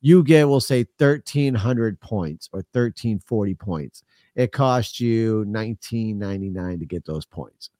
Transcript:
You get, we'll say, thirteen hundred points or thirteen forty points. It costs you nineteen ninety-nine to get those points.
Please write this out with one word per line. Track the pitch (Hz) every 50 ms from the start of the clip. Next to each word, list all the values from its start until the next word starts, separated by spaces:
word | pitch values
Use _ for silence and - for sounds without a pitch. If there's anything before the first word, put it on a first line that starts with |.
You | - 139 170 185 165
get, | 131 160 156 151 143
we'll | 139 135
say, | 120 - 139 123 120 - _ _
thirteen | 147 139 143 147 - - - 147 143 139 131
hundred | 113 98 120 127 117 117 113 101 -
points | - - 117 104 90 78 76 82 - - -
or | 95 92 _ _
thirteen | 123 120 120 - - - 120 110 98
forty | - _ 123 110 104 98 95
points. | - - 101 87 78 73 - _ - _ _ _ _ _ _ _
It | - 127 123
costs | - - 139 131 127 127 113 - - -
you | 120 120 113 113 113 113 110 107 107 101
nineteen | 104 110 110 110 117 - - - - 117 113 110 107 101
ninety-nine | 101 98 98 98 98 98 92 90 90 90 90 85
to | 82 76
get | 90 87 -
those | - 78 78 76
points. | _ _ - 71 - _ _ - - _ _